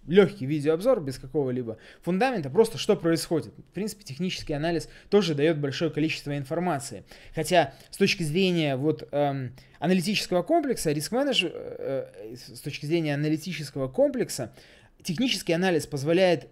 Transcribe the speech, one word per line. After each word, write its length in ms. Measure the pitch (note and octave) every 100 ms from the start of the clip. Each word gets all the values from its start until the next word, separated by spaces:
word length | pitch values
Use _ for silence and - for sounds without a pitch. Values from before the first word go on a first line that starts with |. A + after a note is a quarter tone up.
| -
лёгкий 380 | F3+ F#3 - C3
видеообзор, 540 | D#3 C#3+ E3 A3 A#3+
без 180 | C3+ C3
какого-либо 580 | C3+ D#3+ C3 B2+ A#2 A2 - -
фундамента, 500 | - F#3 B3+ A#3 C3+
просто 280 | D#3 A3 -
что 180 | - G3+
происходит. 560 | E3 E3 - D#3+ G#2 -
В 160 | -
принципе, 280 | - G#3+ -
технический 520 | - C3+ F#3 - -
анализ 340 | D3 D#3+ E3 - - -
тоже 260 | G3+ E3+
даёт 240 | C#3+ D#3 D#3
большое 320 | C#3+ B2+ E3
количество 460 | D#3 D#3 - - C#3+
информации. 680 | C3 D#3+ F3+ C#3+ - G2 - - -
Хотя 400 | - D#3 F3 D#3 - -
с 60 | -
точки 260 | G3 -
зрения 540 | D#3+ D#3+ F#3+ F3 D3+ C3
вот, 300 | D3+ D3+ -
эм, 400 | C#3+ C#3+ C#3 B2+ - - -
аналитического 640 | D#3 F#3 E3+ G#3 - F3+
комплекса, 480 | E3+ E4 C#4+ A3+ D#3+
риск-менедж-, 600 | D3+ D3+ A3+ C#4+ A#3 F3
э, 540 | - - - - C3+ - F2+ G#2+
э, 40 | B2+
с, 220 | - A2+
с 20 |
точки 260 | D3 C3 D3
зрения 280 | E3+ D#3
аналитического 720 | C#3+ D3+ D#3 F#3 D3+ D3 C#3+ C3
комплекса, 640 | F3 C#4+ B3+ F#3+ - A#2+ - - - - _
технический 500 | - D#3 B3+ G3+ -
анализ 340 | E3 F#3+ E3 -
позволяет 640 | C#3+ C#3+ E3+ F#3 E3+ -